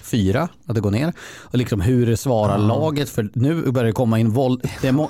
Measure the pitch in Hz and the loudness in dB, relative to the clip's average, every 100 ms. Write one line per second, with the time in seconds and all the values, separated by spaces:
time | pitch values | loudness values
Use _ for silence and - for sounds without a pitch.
0 | - 120 95 107 175 - - 113 101 104 | -6 0 2 0 -2 -8 -6 -2 0 0
1 | 156 - - - - 127 120 110 92 127 | -2 -4 -14 -20 -6 -2 0 0 2 2
2 | 117 113 139 117 104 101 104 123 156 147 | 2 0 0 0 2 2 2 2 0 -2
3 | 135 - 107 127 135 165 139 127 113 107 | -4 -4 -4 0 0 0 0 0 0 0
4 | 120 110 113 110 131 127 127 - 139 135 | 0 2 2 2 0 0 -4 -4 0 0
5 | 151 | 0